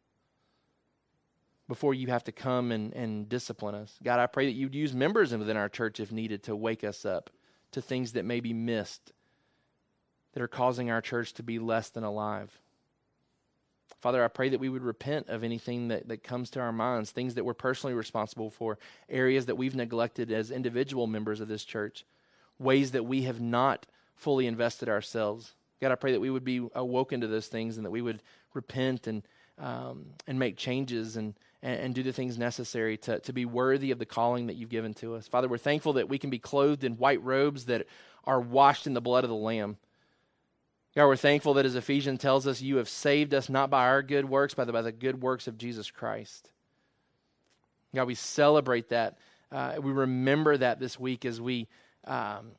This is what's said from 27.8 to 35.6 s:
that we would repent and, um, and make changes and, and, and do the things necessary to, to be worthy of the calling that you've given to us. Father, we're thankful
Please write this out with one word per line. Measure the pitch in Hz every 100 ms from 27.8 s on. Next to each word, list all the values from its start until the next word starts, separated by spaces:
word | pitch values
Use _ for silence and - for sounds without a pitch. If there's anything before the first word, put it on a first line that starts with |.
| 101
that |
we | 110
would | 120 110 - - _
repent | 139 - 131 131 127 -
and, | 107 - _ _ -
um, | 135 123 127 127 143 143 -
and | 131
make | 123 -
changes | 131 127 135 117 113 110
and, | 107 107 _ _
and, | 127 123
and | 131 123
do |
the | 131
things | 131 127 117
necessary | 120 117 117 120 110 107
to, | - 113
to | -
be | 127 120
worthy | 120 131 139 135
of | 123
the | 110
calling | - 120 123 120
that | -
you've | 113
given | 113 113 107
to | 117 117
us. | -
Father, | 123 127
we're |
thankful | 117